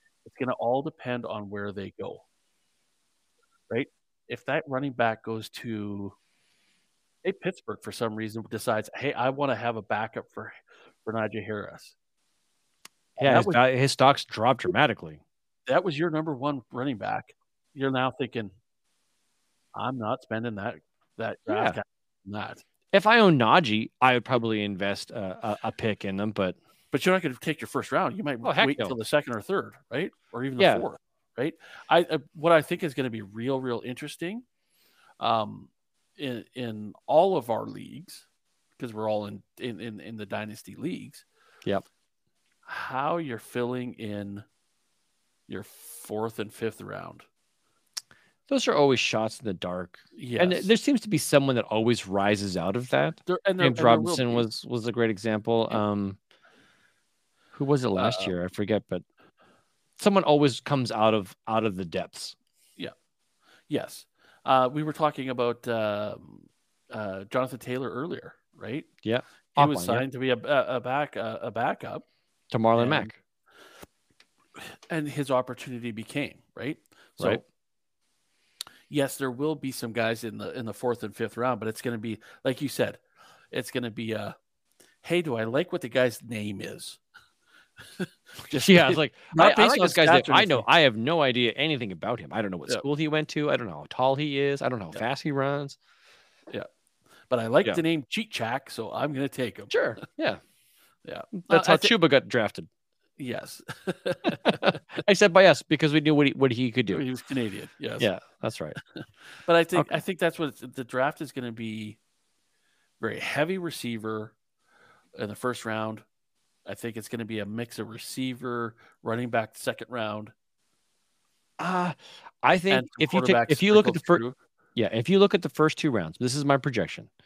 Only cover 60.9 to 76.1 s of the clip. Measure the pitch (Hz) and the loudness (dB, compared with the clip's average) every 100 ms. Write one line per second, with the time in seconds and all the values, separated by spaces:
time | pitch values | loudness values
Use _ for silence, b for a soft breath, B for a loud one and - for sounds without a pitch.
60.9 | 113 110 110 92 - - 110 110 92 87 | 2 4 4 -2 -12 -2 0 0 -4 -6
61.9 | 92 82 - - - _ _ _ - - | -6 -8 -12 -16 -18 _ _ _ -14 -14
62.9 | - _ _ _ _ b b b 147 - | -14 _ _ _ _ b b b -6 -6
63.9 | - - b b b - 131 127 147 156 | -14 -20 b b b 2 4 4 0 -4
64.9 | - 151 143 131 127 120 117 120 113 107 | 0 -2 -2 -6 0 -2 -2 -4 -2 0
65.9 | 104 104 - - 50 50 _ _ _ _ | -2 -6 -8 -16 -20 _ _ _ _ _
66.9 | 110 104 95 98 131 127 131 123 127 123 | -10 -8 -10 -4 -4 -4 -6 -8 -6 -6
67.9 | 120 165 147 - - _ _ 101 143 - | -8 -8 -10 -12 -20 _ _ -10 -10 -10
68.9 | _ 107 123 b b _ - 143 135 90 | _ -4 -2 b b _ 4 4 4 0
69.9 | 117 135 127 131 120 131 139 - 123 127 | 0 -2 -2 0 0 2 2 2 -4 -2
70.9 | 135 143 107 113 110 120 107 131 - - | -4 -4 -6 -6 -6 -6 -2 -4 -4 -8
71.9 | - - _ _ _ _ 120 113 117 120 | -12 -14 _ _ _ _ 2 4 6 4
72.9 | 147 95 - _ _ _ B B B B | 0 -2 -12 _ _ _ B B B B
73.9 | _ _ _ _ _ _ - B B - | _ _ _ _ _ _ -20 B B -8
74.9 | 165 147 139 135 127 127 120 139 123 120 | -6 -4 -4 0 0 0 -10 -10 -8 -8
75.9 | 107 110 | -10 -8